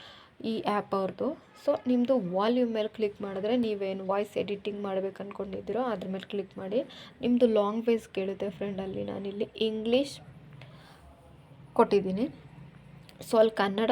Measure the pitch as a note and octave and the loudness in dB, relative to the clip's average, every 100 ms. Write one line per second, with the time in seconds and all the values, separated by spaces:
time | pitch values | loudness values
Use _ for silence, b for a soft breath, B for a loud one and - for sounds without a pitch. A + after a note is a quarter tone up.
0 | B B B B A3 A3 - G#3 G3+ G3 | B B B B -4 -2 0 -2 0 0
1 | F#3+ F#3 A#3+ - - - - - B3 B3 | -2 -2 -4 -4 -12 -4 0 0 2 2
2 | A#3+ C4 F3+ F#3 A3 B3 A#3+ A3 G#3+ - | 4 2 2 2 2 4 2 0 -2 0
3 | G#3 G#3 G3+ F#3+ G#3 B3 A3+ G3+ G3 F#3+ | -2 -2 -6 -2 2 2 2 0 -2 -2
4 | F#3+ G3 A3 G#3+ G3 G3 G#3+ G3+ G3+ F#3+ | 0 0 0 -2 -2 -4 -4 -4 -2 -2
5 | F#3+ F#3+ G3+ G3+ G3+ G3 G3+ G#3+ C4 G3 | -2 -6 -10 -8 -8 -6 -4 -2 -2 -2
6 | F#3+ F#3+ - G3+ F#3+ F#3+ F#3+ A#3 - B | -4 -6 -6 -6 -6 -8 -4 -2 -2 B
7 | B B A#3+ A#3+ A#3+ G#3+ G3+ A3+ A3+ A3+ | B B 2 6 6 6 2 2 0 0
8 | - - G3 F#3+ G3 F3 G3+ F#3+ F#3+ G3+ | -2 -4 -4 -4 -6 -4 -6 -4 -6 -6
9 | G3+ G3+ G3 G3+ - - A3 A3 A3 B3 | -6 -6 -6 -4 -4 -2 -2 -2 2 2
10 | C#4+ - - - - - B B B B | 2 -6 -16 -20 -20 -20 B B B B
11 | B - - - - - - - A3 G3+ | B -20 -20 -20 -20 -20 0 4 6 4
12 | F#3+ F#3+ D4+ - - - - - - - | 2 -2 -4 -6 -20 -20 -20 -20 -20 -20
13 | - - - A3+ A3 A3 G3+ G3 A3+ | -20 -18 2 6 6 4 0 2 2